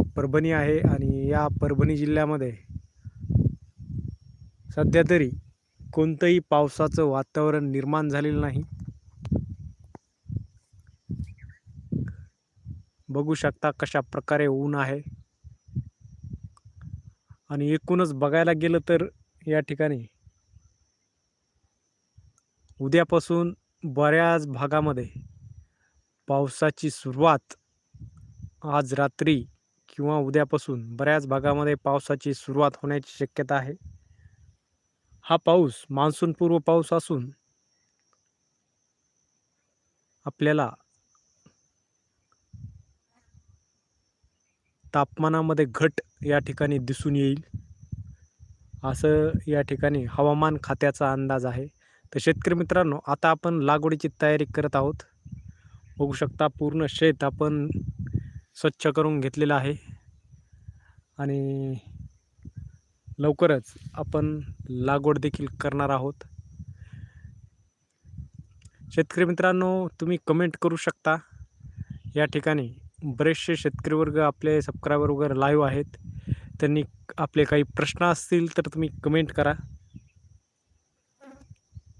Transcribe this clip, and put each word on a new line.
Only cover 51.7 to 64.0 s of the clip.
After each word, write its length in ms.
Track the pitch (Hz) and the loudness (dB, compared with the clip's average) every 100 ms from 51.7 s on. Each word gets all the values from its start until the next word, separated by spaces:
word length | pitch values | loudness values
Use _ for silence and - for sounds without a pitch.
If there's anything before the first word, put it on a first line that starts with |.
| _ _ _ _ | _ _ _ _
तर 60 | 135 | 0
शेतकरी 340 | - 160 180 175 | 0 2 0 0
मित्रांनो, 440 | 175 180 165 143 - | 2 2 2 0 -2
आता 220 | 143 165 | 2 2
आपण 300 | 160 170 165 | 2 0 0
लागवडीची 460 | 139 151 156 151 151 - | 2 2 2 0 -4 0
तयारी 240 | 151 151 147 | 2 2 0
करत 280 | - 147 139 | -2 0 0
आहोत. 280 | 139 - - _ - - - - - - - - | 0 -4 -14 _ -20 -18 -18 -20 -20 -20 -20 -4
बघू 160 | 143 | -4
शकता, 340 | 135 143 - 151 | -2 -4 0 -2
पूर्ण 360 | - 147 160 147 | 0 -4 -2 -2
शेत 340 | - 160 147 | 2 2 4
आपण 460 | 143 - 151 151 147 - - - - - - - - - | -2 0 -2 0 -2 -4 -6 -8 -4 -4 -6 -14 -20 -2
स्वच्छ 320 | 156 - 156 | -2 0 0
करून 320 | 139 156 151 | 2 0 0
घेतलेलं 340 | 131 143 147 | -2 0 2
आहे 220 | 143 139 147 - - - _ _ - _ - - - _ _ _ - | 2 0 -6 -12 -20 -20 _ _ -20 _ -20 -20 -20 _ _ _ -8
आणि 580 | 139 139 139 139 135 131 - - - _ _ _ - - - - _ _ - - | -4 -2 -4 -4 -6 -8 -12 -18 -20 _ _ _ -18 -16 -18 -20 _ _ -16 0
लवकरच 540 | 147 143 175 139 - - - | 0 4 4 4 -2 -16 -14
आपण 460 | - | -10